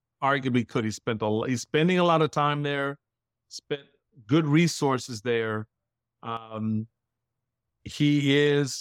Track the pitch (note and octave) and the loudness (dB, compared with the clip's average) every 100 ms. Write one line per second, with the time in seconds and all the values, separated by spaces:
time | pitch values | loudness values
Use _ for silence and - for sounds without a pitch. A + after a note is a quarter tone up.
0 | _ _ C#3 C#3 C3 B2 A2 B2+ A2 G#2 | _ _ -2 0 0 0 0 -2 -4 -4
1 | - A2 G#2+ G#2+ B2+ B2 - D3 E3+ F3+ | -4 -2 0 0 -2 -4 -2 0 2 2
2 | F3 D#3+ D#3 D3+ D3 D3 C#3+ C#3+ C#3 C#3+ | 4 2 2 0 0 0 -2 -2 -4 -6
3 | _ _ _ _ _ - - C#3+ C#3 _ | _ _ _ _ _ -16 -10 -10 -10 _
4 | _ C#3+ G#2 D#3 D3+ D#3 F3 - C#3+ B2 | _ -18 0 2 4 4 4 2 0 0
5 | - A2+ B2 A#2 A2 G#2+ G#2+ _ _ _ | -4 -8 -2 -2 -2 -4 -8 _ _ _
6 | _ _ A#2 A2+ A2+ A2 A2 A2 A2+ _ | _ _ -10 -10 -10 -6 -2 -2 -4 _
7 | _ _ _ _ _ _ _ _ - - | _ _ _ _ _ _ _ _ -12 -2
8 | D3 D3 C#3 C#3+ D3 C#3+ C3+ - | 2 2 4 4 4 2 -2 -6